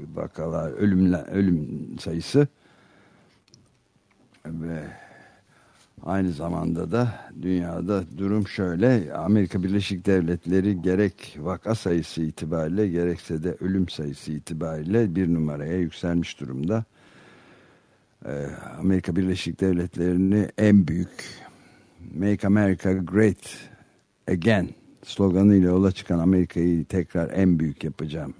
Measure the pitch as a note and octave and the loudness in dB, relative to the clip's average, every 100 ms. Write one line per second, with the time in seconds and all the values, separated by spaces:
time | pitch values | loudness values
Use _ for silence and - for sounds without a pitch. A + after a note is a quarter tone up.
0 | D2 - D#2+ - D#2+ D#2+ D#2+ - G#2 F#2 | -12 -8 -10 -6 -4 -4 -4 0 2 4
1 | F#2 F2+ - F#2+ G2 E2+ D2+ - - - | 4 2 0 0 2 2 -2 -8 -10 -10
2 | - E2 - C#3 C#3+ _ _ _ _ _ | -6 -6 0 2 2 _ _ _ _ _
3 | _ _ _ _ _ - _ _ _ _ | _ _ _ _ _ -20 _ _ _ _
4 | _ _ _ _ D#2 E2 E2 D#2+ D2 - | _ _ _ _ -14 -10 -8 -8 -12 -16
5 | - - - _ _ _ _ _ _ - | -20 -20 -20 _ _ _ _ _ _ -14
6 | - G2 F#2 D2 E2+ E2+ E2 E2 E2+ A2+ | -4 -2 -2 -2 -4 -4 -2 -4 -2 -2
7 | B2 F#2+ - - F2+ F#2 E2+ E2+ E2+ G2+ | -2 -4 -16 -10 -2 -2 -2 -6 -2 -4
8 | D#2+ E2+ G2 G#2+ G2 - F#2 E2+ A#2+ B2 | -4 -6 -2 -2 -2 -4 -2 2 4 2
9 | D2+ C#2+ E2+ G#2+ F#2 G2 F#2 G2+ F#2+ F#2 | 0 -6 2 2 2 -2 -2 -2 -2 -4
10 | G2 F#2+ E2 F2 E2+ F#2+ G2 F#2 F2+ F#2 | 2 2 2 -2 0 2 2 0 0 2
11 | G2+ - - D2+ D#2+ F2+ G2 A2+ F#2+ E2+ | 0 -2 -18 -10 -8 -6 -4 -4 0 -2
12 | D#2 - D#2+ - E2 E2 D#2 F#2+ G#2 E2+ | -2 -6 -6 -6 -6 -4 -2 -2 0 0
13 | F2 E2 - E2 F2 - F#2 F#2+ F2+ - | -2 -4 -6 -6 -6 -6 -2 -2 -2 -4
14 | D2 C#2+ - D#2 - D#2+ E2 D#2 D#2+ A2+ | -10 -10 -10 -10 -8 -8 -6 -6 -2 0
15 | A2 E2+ F2 E2+ D2+ D2 D2+ F#2 E2+ - | 0 0 0 0 -2 -4 -6 -4 -4 -4
16 | F2 E2+ D#2 - C2 C2 D#2+ A2+ A2 _ | -4 -2 -4 -8 -10 -6 -4 -4 -6 _
17 | _ - - - - - _ _ _ _ | _ -20 -20 -20 -20 -20 _ _ _ _
18 | _ _ - C#2+ C#2+ - - C#2 F2+ F#2 | _ _ -12 -8 -8 -12 -16 -4 2 2
19 | - F2 F#2 F2 - - F#2+ F2 F2 - | 2 0 0 -2 -4 -2 0 0 -2 -2
20 | F2+ F2+ F#2+ G#2 F#2+ - G#2+ G#2 D#2 E2+ | 0 2 4 2 0 2 6 6 6 0
21 | F#2 - - - - - _ _ _ _ | -4 -8 -16 -16 -20 -20 _ _ _ _
22 | E2 D#2 G2+ G2+ G2 G#2 G2+ F#2 F#2+ F#2 | -14 -4 0 0 4 4 4 2 0 0
23 | F2 F#2+ A2 F#2 - - - - _ _ | 2 4 4 2 -8 -18 -20 -20 _ _
24 | _ _ - F#2 G2 G#2 - - _ _ | _ _ -4 0 2 2 0 -8 _ _
25 | - - G2 F2+ G2+ G2 F2+ F#2 F#2+ - | -12 0 2 6 8 8 6 6 4 0
26 | - F2 F2 F#2 E2+ E2+ F2 E2+ D2 F#2+ | -2 0 4 4 2 0 0 0 0 -4
27 | D#2+ F2 E2 - F#2 E2 D#2 C#2 D#2 - | -2 -2 -2 2 4 4 0 -2 -8 -6
28 | D#2 D#2 C#2 - | -8 -8 -10 -12